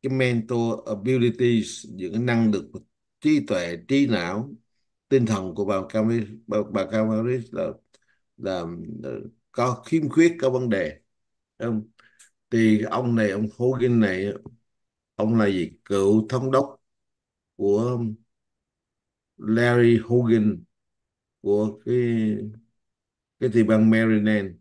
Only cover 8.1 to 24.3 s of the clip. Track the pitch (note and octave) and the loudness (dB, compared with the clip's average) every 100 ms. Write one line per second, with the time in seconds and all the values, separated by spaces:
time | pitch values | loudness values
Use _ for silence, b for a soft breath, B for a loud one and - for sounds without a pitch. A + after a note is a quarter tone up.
8.1 | _ _ _ G2 F#2 E2+ F2 - D2 C#2+ | _ _ _ -8 -6 -8 -10 -12 -12 -10
9.1 | B1 - _ _ - B2 B2 - D#3+ D3+ | -10 -14 _ _ -4 -4 -4 -2 -2 0
10.1 | D#3+ E3 E3 C3 B2+ B2 G2 F2 - _ | 4 4 4 -2 0 -2 -2 -2 -8 _
11.1 | _ _ _ _ _ A#2+ G#2+ G#2+ _ b | _ _ _ _ _ -6 -6 -8 _ b
12.1 | b b _ _ A2+ A2+ G#2+ A2 A2+ B2 | b b _ _ 2 4 4 0 -2 0
13.1 | A#2 G#2 F#2+ G#2+ - B2+ B2+ B2 A#2 G#2 | 0 0 0 -6 -2 -2 2 2 4 2
14.1 | F#2 G2+ G2+ - _ _ _ _ _ _ | 0 -4 -8 -14 _ _ _ _ _ _
15.1 | - G#2+ A2+ G#2 F#2+ E2 - - G2+ G2 | -4 0 2 2 0 -4 -10 -4 0 4
16.1 | A2 G#2+ B2+ C3 C3 C#3+ - _ _ _ | 4 2 -4 0 0 -2 -10 _ _ _
17.1 | _ _ _ _ - G2 G2+ A#2+ A#2+ A#2 | _ _ _ _ -6 0 0 -2 -4 -6
18.1 | G#2+ _ _ _ _ _ _ _ _ _ | -8 _ _ _ _ _ _ _ _ _
19.1 | _ _ _ - A2+ B2 B2 A#2+ A#2 A2+ | _ _ _ -2 0 2 4 4 4 2
20.1 | A#2+ A#2+ A#2 G#2+ F2 - _ _ _ _ | 0 4 4 2 -2 -10 _ _ _ _
21.1 | _ _ _ G2+ G#2 G#2+ G#2 - B2 A#2+ | _ _ _ -2 0 0 -4 -2 0 0
22.1 | A#2 A2 G#2 G#2+ A2 _ _ _ _ _ | 0 0 -2 -8 -14 _ _ _ _ _
23.1 | _ _ _ C3 A2+ G#2+ A2 A2 A2 A2+ | _ _ _ 0 2 4 4 4 4 4
24.1 | A2 G#2+ | 2 2